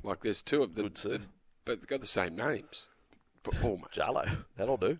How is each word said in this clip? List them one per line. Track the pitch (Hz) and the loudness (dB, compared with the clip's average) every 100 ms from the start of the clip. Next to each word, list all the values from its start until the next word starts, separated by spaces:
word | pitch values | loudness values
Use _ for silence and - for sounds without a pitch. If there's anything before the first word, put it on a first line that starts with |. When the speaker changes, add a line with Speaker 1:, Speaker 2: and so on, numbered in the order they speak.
Speaker 1:
Like, | 101 95 | -4 0
there's | 113 98 | 0 0
two | - 147 | 2 4
of | 117 110 | 4 2
them, | 104 | -4
Speaker 2:
Could | - | -2
see. | 101 131 98 - _ _ | -4 -4 -6 -18 _ _
Speaker 1:
but | - 113 | -4 -4
they've | - | -2
got | 139 | -4
the | 117 | 0
same | - 90 85 | 2 2 0
names. | 131 120 - - - _ _ - _ _ | 0 -2 -4 -12 -14 _ _ -20 _ _
But, | - - | -2 2
oh, | 120 92 | 2 0
mate. | - | -4
Speaker 2:
Charlo, | - 78 135 - - - - | -2 2 2 0 -2 -6 -2
that'll | 107 131 | 0 2
do. | 92 165 | 2 0